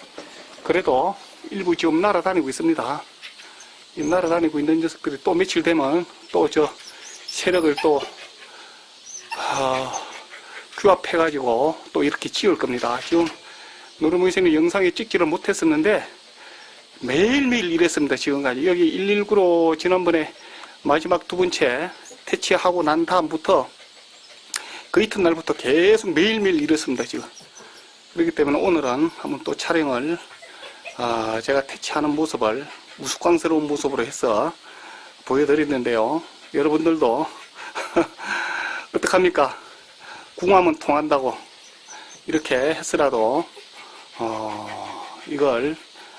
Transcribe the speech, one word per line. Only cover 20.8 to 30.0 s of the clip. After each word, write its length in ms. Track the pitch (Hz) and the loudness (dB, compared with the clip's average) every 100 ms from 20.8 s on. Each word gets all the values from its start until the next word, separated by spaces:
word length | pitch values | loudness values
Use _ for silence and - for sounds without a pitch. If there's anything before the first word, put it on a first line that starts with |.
마지막 440 | 147 151 180 175 - | 0 0 2 -2 -2
두 80 | 180 | -2
번째 540 | 180 - 139 123 180 - - - - | 0 2 0 0 -4 -10 -20 -20 -6
퇴치하고 560 | - - 180 185 175 | -4 0 2 2 2
난 220 | 151 156 165 | 2 0 2
다음부터 640 | 180 156 156 - 170 123 - - - - - - - - - - - - | 0 0 -2 2 2 2 -8 -20 -20 -20 -20 -20 -20 -12 -12 -12 -18 -2
그 120 | 180 | 2
이튿날부터 520 | 214 208 170 160 - | 2 2 0 0 -2
계속 600 | - 127 151 185 220 208 | -4 2 4 6 4 2
매일매일 480 | 151 208 220 196 165 | 0 2 2 2 2
이랬습니다. 420 | 151 151 - 120 | 2 0 0 -4
지금. 220 | 117 123 110 - - - - - - - - | -4 -8 -12 -18 -20 -20 -20 -20 -20 -20 -10
그렇기 180 | 175 170 | -2 -2
때문에 260 | 160 143 147 | 0 0 2
오늘은 500 | 185 165 135 127 165 - | 2 2 0 0 -2 -2
한번 260 | 151 143 | -8 -8
또 100 | - 143 | -6 -6
촬영을, 640 | - 165 147 123 | 0 0 0 0